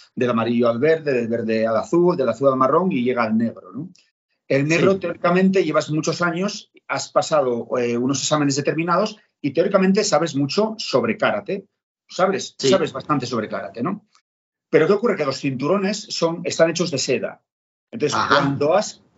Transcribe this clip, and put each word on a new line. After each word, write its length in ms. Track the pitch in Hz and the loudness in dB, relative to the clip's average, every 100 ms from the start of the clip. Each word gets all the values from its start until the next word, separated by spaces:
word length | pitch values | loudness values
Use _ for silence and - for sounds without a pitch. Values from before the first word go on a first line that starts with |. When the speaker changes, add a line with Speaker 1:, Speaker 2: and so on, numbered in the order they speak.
| - - | -12 -4
Speaker 1:
del 160 | 123 | 0
amarillo 380 | 113 117 120 120 | 0 0 2 2
al 100 | 117 | 2
verde, 340 | 151 160 147 | 2 2 0
del 140 | 123 113 | -2 0
verde 400 | 117 110 110 110 | -2 -2 0 0
al 100 | 127 | 0
azul, 400 | - 170 175 156 | 0 2 4 2
del 100 | 120 | 0
azul 200 | 113 139 | 2 2
al 80 | 131 | 4
marrón 340 | 131 160 185 | 2 2 2
y 120 | 135 | 0
llega 200 | 123 120 | 0 0
al 140 | 113 113 | 0 0
negro, 340 | 117 - 92 | 0 -4 -14
¿no? 180 | 120 185 - _ _ _ _ - | -14 -14 -16 _ _ _ _ -2
El 200 | 135 147 | 0 2
negro, 260 | 165 180 | 4 4
Speaker 2:
Sí. 60 | 190 | 2
Speaker 1:
teóricamente, 640 | 170 170 175 180 190 190 | -4 -2 2 4 4 4
llevas 280 | 156 151 147 | 2 0 -2
muchos 320 | 151 160 156 | -2 -2 -2
años, 480 | 175 139 202 - - _ - | -2 -2 -4 -6 -16 _ -8
has 240 | 135 - | -8 -2
pasado, 560 | 151 - 156 127 117 - 127 | -2 2 2 2 -2 -4 -2
eh, 180 | 120 120 | 0 0
unos 260 | 131 139 | -2 -2
exámenes 340 | - 151 143 135 | 0 0 0 0
determinados 600 | 156 147 170 175 208 - _ _ | -2 -2 0 0 -2 -6 _ _
y 120 | 139 | -4
teóricamente 520 | 156 185 190 185 196 | 0 2 2 4 2
sabes 320 | 202 147 165 135 | 2 0 0 -2
mucho 380 | 139 202 220 220 | -2 0 -2 -4
sobre 360 | - 127 113 101 | -2 0 0 -2
karate. 520 | 120 104 127 190 - _ _ _ - | -2 -2 -6 -8 -10 _ _ _ -10
Sabes, 460 | - 196 131 - - | -2 0 -2 -8 -2
Speaker 2:
Sí. 120 | 135 | 2
Speaker 1:
sabes 220 | 117 139 | 2 0
bastante 360 | 131 - 143 123 | -4 -4 -4 -2
sobre 200 | 117 104 | -4 -4
karate, 360 | 98 98 117 | -6 -8 -6
¿no? 240 | 120 - _ _ _ _ _ _ _ | -6 -6 _ _ _ _ _ _ _
Pero 180 | 156 160 | 2 4
¿qué 60 | |
ocurre? 220 | 202 233 156 | 2 0 -2
Que 100 | 139 | -2
los 140 | 131 | -4
cinturones 680 | 139 123 147 196 196 214 - | -4 -2 -2 0 -2 -4 -8
son, 320 | - 165 175 | -4 -2 -2
están 280 | 123 - 165 | -4 0 0
hechos 180 | 165 156 | 0 -4
de 80 | 139 | -2
seda. 460 | - 117 92 - _ _ _ _ _ | -2 -2 -4 -12 _ _ _ _ _
Entonces, 260 | 113 143 110 | -4 -2 0
Speaker 2:
Ajá. 180 | 107 139 | 2 2
Speaker 1:
cuando 380 | 139 131 147 | 2 0 2
has 300 | 147 - - _ | 2 0 -8 _